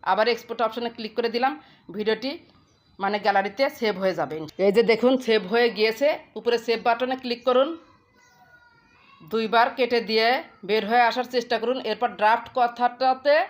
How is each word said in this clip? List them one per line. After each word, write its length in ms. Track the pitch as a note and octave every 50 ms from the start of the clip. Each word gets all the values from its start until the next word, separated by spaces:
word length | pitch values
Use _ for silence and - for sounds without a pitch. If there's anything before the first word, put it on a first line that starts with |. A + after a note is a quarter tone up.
| - F3
আবার 160 | F#3+ G3 A3 A#3 A#3
এক্সপোর্ট 260 | A3+ - - A#3 - A#3+
অপশনে 240 | A3 A3+ B3 A#3 A#3 A3+
ক্লিক 160 | - A3 G#3+ - -
করে 120 | A#3 A#3 A#3
দিলাম, 180 | A#3 B3 C4+ D4+ D4+ - - - _ _ - E3+
ভিডিওটি 360 | G#3 G#3+ G#3+ A3 A3 B3+ C4+ D#4 E4+ - _ _ _ _ _ _ _ _ _ _ -
মানে 180 | G3 G3 G#3 G#3 G3+
গ্যালারিতে 400 | G#3+ G3 G3 G3 G#3 G3+ - C4+ C4+ - -
সেভ 160 | A#3+ G#3+ G#3 F#3
হয়ে 160 | F#3+ F#3+ F3 E3
যাবে। 160 | D#3 - D3+ D#3 D#3+ C#3+ _ - F#3+
এই 60 | G3+ F#3+
যে 60 | A3+ A#3 F#3+
দেখুন 220 | A3+ A3 A#3+ B3 C4 B3+ B3+
সেভ 140 | A#3 A3 G#3+ F#3 F#3
হয়ে 160 | A3 A#3 A#3+ A#3+ G3
গিয়েছে, 320 | G#3 G#3+ A3 A3 - C#4 D4 E4+ - - _ _ A3
উপরে 180 | - A#3 A#3 A3+ A#3
সেভ 120 | - A3+ A3 A3+
বাটনে 300 | A#3+ A#3 A#3 B3+ B3 C4 C4
ক্লিক 180 | - B3 A#3+ A#3 - C4
করুন, 200 | B3 B3+ C#4 D#4+ E4 - - _ _ _ _ _ _ _ _ _ _ _ - _ - _ _ _ _ _ _ _ _ _ _ _ - _
দুইবার 480 | - D#3 G#3+ A3+ A3+ G#3 A3 A#3 A#3+ B3+ B3+
কেটে 240 | - B3 A#3+ B3 A#3 G#3+ F#3
দিয়ে 180 | A3 A3 A3+ A#3 B3+ D4+ E4+ - - _ - F3+
বের 140 | G#3 A3 G3+ G3+
হয়ে 140 | A#3 B3 A#3+ A3+
আসার 180 | A3+ B3+ B3 B3 B3+
চেষ্টা 220 | B3 A#3+ - A#3+ A3
করুন, 160 | A3 A3+ C4 C4 - A3
এরপর 180 | G#3+ G#3 B3 A#3 F#3+ F3+
ড্রাফট 260 | G#3 G#3+ A#3 A3+ A3+ - - C4
কথাটাতে 760 | A#3+ A#3+ A#3+ A#3+ A#3+ B3 B3 - C4 C4 C4 B3+ - C#4+ C#4+ D#4 F#4 -